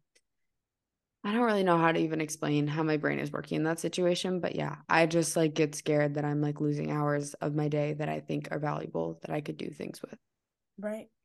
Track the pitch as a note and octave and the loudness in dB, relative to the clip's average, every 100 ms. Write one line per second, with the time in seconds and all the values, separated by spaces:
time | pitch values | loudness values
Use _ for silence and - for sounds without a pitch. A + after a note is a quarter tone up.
0 | _ _ _ _ _ _ _ _ _ _ | _ _ _ _ _ _ _ _ _ _
1 | _ _ G3+ A3+ A#3+ G3+ F#3 E3 E3 E3 | _ _ -2 2 4 4 4 6 6 4
2 | D#3+ D#3 D3+ - D3+ D3 D3 D#3 D#3 D3+ | 2 0 -4 -2 0 2 2 0 2 2
3 | D3 C#3+ C#3+ D3 D3 D#3 D#3+ E3 E3 F3 | 2 0 -2 -4 -4 -2 0 -2 -2 0
4 | F3 F3 F#3 F3+ - D#3+ D3 D3 - E3 | 2 2 0 -2 -2 -2 -4 -6 2 4
5 | E3 E3 D#3 E3+ D#3+ D3+ D3+ D3+ - D3 | 6 4 2 2 2 2 0 0 0 2
6 | D3 D3 D3 D3 D3 D3 D3+ D3 D#3 D3 | 2 0 0 0 0 0 -2 0 -2 0
7 | D3 D3 C#3+ - D#3 D3+ D3+ D3 D3 D3+ | 0 0 -4 -6 -2 0 0 0 -2 -2
8 | D3+ D3+ D3 D3 D3+ D3+ D3 D3+ D#3+ E3 | -4 -4 -4 -6 -4 -4 -4 -4 -6 -6
9 | E3 E3 - D#3 D3+ D3+ - D#3 - - | -6 -6 -8 -6 -6 -8 -10 -10 -12 -12
10 | - - _ _ _ _ _ - G#3 A3 | -14 -16 _ _ _ _ _ -10 -8 -8
11 | - _ | -12 _